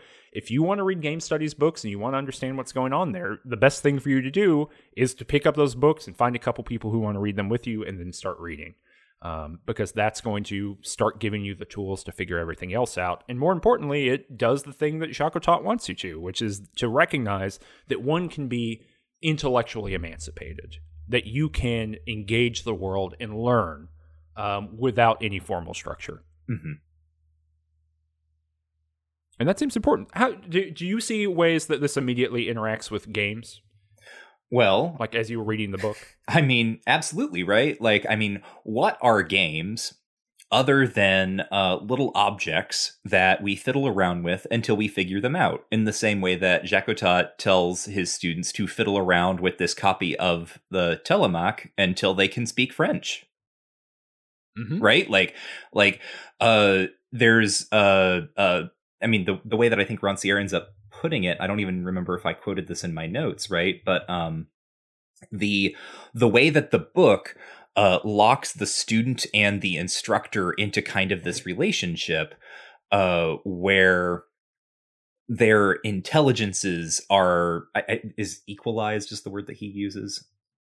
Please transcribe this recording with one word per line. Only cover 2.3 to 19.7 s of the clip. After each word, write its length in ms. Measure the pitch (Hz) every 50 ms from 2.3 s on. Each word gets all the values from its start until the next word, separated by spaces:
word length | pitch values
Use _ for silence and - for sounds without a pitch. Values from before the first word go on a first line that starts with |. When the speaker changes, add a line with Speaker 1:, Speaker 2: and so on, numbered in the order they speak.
| 127 - 139 131 135
Speaker 1:
what's 160 | 135 123 -
going 220 | - 131 131 131 135
on 180 | 160 185 156
there, 280 | 104 90 87 98 107 - -
the 140 | 127 120 104
best 240 | 127 139 - -
thing 160 | - 147 143 135
for 100 | - 143
you 140 | 135 131
to 80 | 127 135
do 400 | 143 190 208 190 160 147 151 - _ _ _ _ -
is 160 | - 127 127 -
to 80 | - 107
pick 180 | - - 147 -
up 100 | 160 143
those 180 | 151 147 135 120
books 320 | 123 139 151 156 - -
and 100 | 101 90
find 180 | - 123 123 123
a 40 | 117
couple 240 | - 127 - - 113
people 280 | - 120 110 - 110
who 80 | 110 117
wanna 200 | 110 104 104 98
read 160 | 104 104 98
them 140 | 101 98 98
with 160 | 117 120 -
you 180 | 123 113 107 104
and 140 | - 98 92
then 120 | 87 90
start 260 | 87 - - 95 85 -
reading. 360 | 85 85 80 73 76 82 - _ _ _ _ _ _ _ _ _
Um, 380 | - 85 80 80 78 76 82 82 _
because 280 | - 110 - 107 92
that's 280 | - 107 104 104 - -
going 240 | - 113 104 104 101
to 320 | - 101 98 101 101 101 -
start 380 | - - - - 110 110 - 104
giving 220 | 113 104 104 104
you 120 | 101 101 98
the 100 | 92 -
tools 400 | - - 101 101 95 98 92 -
to 80 | -
figure 260 | - - 95 87 90 85
everything 360 | 85 82 80 - 90 90 92
else 240 | 117 123 - - 90
out. 260 | 90 90 87 - _ -
And 80 | 123 127
more 140 | 143 175
importantly, 560 | 190 165 - 175 160 - 147 143 143 147 139 123
it 260 | 135 - - - 131
does 260 | 107 120 117 135 139
the 120 | 139 151 135
thing 240 | - 151 151 151 160
that 120 | 160 151
Jacotot 540 | 131 - 147 160 - 170 - - 170 165 -
wants 240 | 196 226 240 - -
you 60 | 90
to, 240 | - - 90 80 80
which 220 | 85 92 95 -
is 260 | 117 107 101 98 101 - -
to 100 | - 127 117
recognize 680 | 110 143 170 - - 143 120 104 101 95 95 98 - - - - - _ _ -
that 140 | 127 92
one 260 | 117 135 156 175 180 160
can 180 | - 151 143
be 400 | 123 120 120 117 113 113 107 _ _ _ _ _ _ _ _
intellectually 720 | - 160 156 143 147 135 123 120 117 -